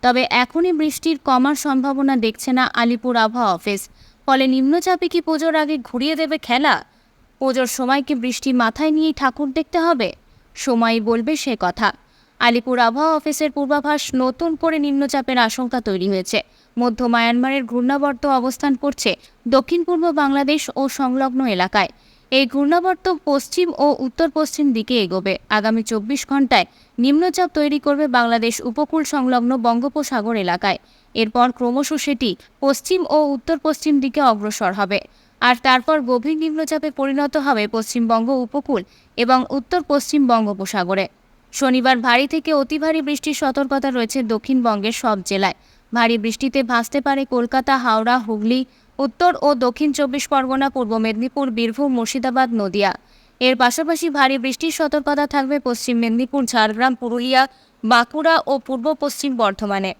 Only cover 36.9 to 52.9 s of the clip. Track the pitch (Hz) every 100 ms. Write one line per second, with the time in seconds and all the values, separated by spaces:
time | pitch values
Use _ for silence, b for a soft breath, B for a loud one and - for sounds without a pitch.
36.9 | 285 269 277 285 311 277 233 208 226 220
37.9 | 247 226 226 226 269 240 285 285 240 175
38.9 | b b - 240 262 254 277 233 359 311
39.9 | 285 - 302 262 233 214 202 190 208 175
40.9 | 190 190 _ _ _ _ - 269 254 254
41.9 | 254 247 240 277 320 - 302 277 311 311
42.9 | 320 277 294 - 277 285 262 269 277 269
43.9 | 247 226 269 226 220 - 262 233 214 202
44.9 | 233 247 202 180 196 190 - b b b
45.9 | 233 233 233 220 220 269 269 247 240 226
46.9 | 285 277 277 269 247 233 262 262 269 247
47.9 | 220 220 254 214 214 220 254 254 b b
48.9 | - 277 - 359 339 294 277 247 240 302
49.9 | 277 285 277 - 277 262 269 277 262 226
50.9 | 226 220 214 254 - 269 220 233 226 285
51.9 | 247 226 269 254 247 254 233 196 196 196